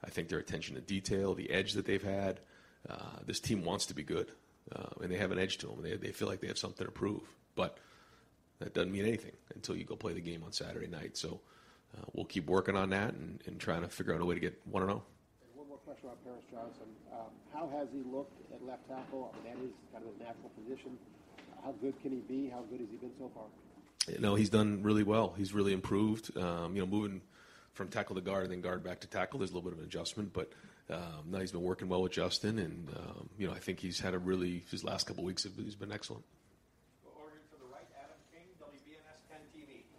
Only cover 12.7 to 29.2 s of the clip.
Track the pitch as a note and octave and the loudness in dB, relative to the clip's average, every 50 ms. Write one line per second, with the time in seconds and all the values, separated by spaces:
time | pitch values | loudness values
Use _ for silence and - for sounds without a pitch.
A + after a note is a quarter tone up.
12.7 | G2 G2 F#2+ F#2+ F#2+ G2 G2+ A#2+ - - D#2 F2 E2+ - - - - E2+ - - | 6 4 6 6 4 4 4 2 0 -2 -6 -8 -8 -8 -8 -8 -8 -4 0 2
13.7 | E2+ E2+ E2+ F2+ - - F2+ - E2+ D#2+ E2+ F2 F2 F2 E2+ F2 - - - - | 2 2 2 -2 -2 -4 0 2 2 4 4 4 4 4 2 0 -2 -4 -12 -2
14.7 | - G2 F#2+ F#2+ G2+ A2+ - - - - _ _ _ _ - - - C#3 D3 - | 2 2 4 4 4 0 -2 -8 -20 -20 _ _ _ _ -20 -20 -18 -18 -16 -16
15.7 | C#3+ C3+ - - C#3+ - - B2+ A#2+ A#2+ - B2+ B2 A#2 - - B2 A#2 A2+ A#2+ | -16 -16 -14 -14 -14 -12 -12 -12 -12 -12 -12 -12 -12 -12 -14 -12 -10 -10 -8 -10
16.7 | A#2+ - A#2+ A2 A2 - - - - A#2 A2+ A2 A2 G#2 - - - D3+ E3+ D3+ | -10 -12 -14 -16 -16 -18 -16 -12 -10 -10 -10 -10 -12 -16 -18 -10 -6 -4 -4 -2
17.7 | C3+ D3 C#3+ B2 A#2+ C#3 C3 B2+ B2+ C3+ C#3+ C#3 - - - - - A#2+ B2 B2+ | -2 -2 -2 -2 -4 -6 -4 -2 -2 -4 -4 -4 -8 -18 -16 -14 -14 -12 -10 -10
18.7 | B2+ A#2+ - - C3 C3 C3 - C3+ C3 B2+ A2+ - A2 G#2+ A#2 A#2+ B2+ B2+ B2+ | -10 -10 -10 -8 -8 -8 -8 -6 -6 -6 -4 -6 -8 -10 -10 -10 -8 -6 -6 -6
19.7 | G#2 - - - - A2+ A2+ A2+ G2+ G2 A#2 A#2 A#2 - - A2+ - A2 G#2+ A#2 | -8 -10 -18 -14 -14 -10 -10 -10 -10 -10 -10 -10 -10 -10 -12 -14 -12 -12 -8 -8
20.7 | C3 - - - B2+ A#2+ - - - - - - - - - - - - - C#3 | -8 -8 -8 -12 -12 -12 -14 -18 -20 -20 -20 -20 -20 -20 -18 -18 -16 -10 -6 -6
21.7 | C3 G#2+ B2+ C#3 C3+ - - C#3 C3 B2 A2 G2+ B2+ C3+ C#3 C3 B2 B2 A#2 G#2+ | -6 -2 -2 -2 -2 0 -2 0 0 0 0 0 0 2 2 0 -2 -4 -6 -6
22.7 | A#2 B2 A#2+ G#2 G#2+ A#2 A#2+ B2 A#2 - C3+ B2 - A#2+ A2 G#2+ - - - - | -4 -4 -4 -4 -6 -8 -8 -8 -8 -8 -8 -8 -8 -10 -12 -12 -14 -18 -20 -20
23.7 | - - - - - - - - - - - G#2 G2+ G2+ G#2+ G2 G#2 A2 G#2+ G#2 | -20 -20 -20 -20 -2 -2 -2 -2 0 2 4 6 8 8 8 10 10 8 8 8
24.7 | G#2 G2 G2 G#2 G#2+ G#2+ G#2+ G2 G#2+ A2 A2 F2+ F2 F#2+ G2+ F#2+ G2 G#2 G2+ G2+ | 6 4 6 6 8 8 8 8 8 6 6 6 4 0 0 2 4 4 6 6
25.7 | G2 F#2 F#2+ - G#2 G2 G#2+ A2 G#2+ A2 - - - - F#2 F2 E2+ E2+ E2+ E2 | 6 4 4 4 4 6 6 6 4 2 0 -4 -2 0 2 2 2 0 0 0
26.7 | F#2 G2 F#2+ F#2 G2 G#2 G#2+ G2+ G2 F#2 - - - - - - - - - - | 2 2 2 4 4 2 2 2 -2 -4 -8 -12 -20 -20 -20 -20 -20 -20 -20 -20
27.7 | _ - G2+ F2+ G#2 A2 G2+ - G#2 F#2 F2+ G2 G2 G2 F#2 F#2 F#2 F2+ F2 F2+ | _ -6 -6 -2 0 -2 -2 0 -2 -2 0 0 0 0 0 0 -2 -2 -2 -2
28.7 | F2+ F2+ - F#2 F2+ E2+ - - - G2 | -2 -2 -2 -4 -6 -6 -8 -4 0 0